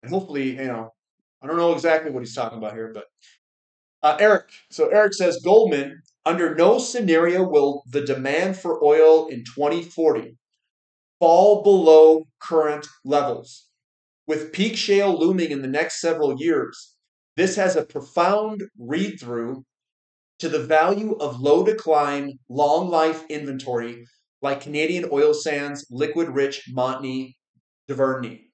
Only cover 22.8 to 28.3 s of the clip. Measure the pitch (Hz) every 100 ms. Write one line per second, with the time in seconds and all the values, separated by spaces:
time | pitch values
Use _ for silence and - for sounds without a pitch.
22.8 | 185 170 160 156 - 151 143 131 131 120
23.8 | 117 120 120 _ _ _ 139 139 147 147
24.8 | 160 180 170 143 151 151 160 147 143 139
25.8 | - 123 143 156 165 135 139 139 - 127
26.8 | 127 127 135 131 131 _ _ _ _ _
27.8 | _ 131 135 127 117